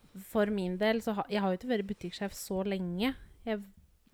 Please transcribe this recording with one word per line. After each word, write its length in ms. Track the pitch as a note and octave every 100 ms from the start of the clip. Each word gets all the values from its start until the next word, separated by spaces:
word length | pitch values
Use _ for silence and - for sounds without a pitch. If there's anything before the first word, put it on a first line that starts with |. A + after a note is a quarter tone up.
| - F#3+
for 280 | G3 A3+ G#3
min 300 | G#3 F3+ F3+
del, 220 | G#3+ A3+
så 140 | A3+
ha, 100 | G3+ -
jeg 120 | G#3
har 120 | G3
jo 60 | F#3
ikke 140 | B3+ A3+
vært 100 | G3
butikksjef 460 | G#3 F3+ - G3+
så 320 | - - F#3+
lenge. 500 | G3 G3 F3+ F3 A#3+ C4 - -
Jeg 160 | - G#3+ G3 - - _ _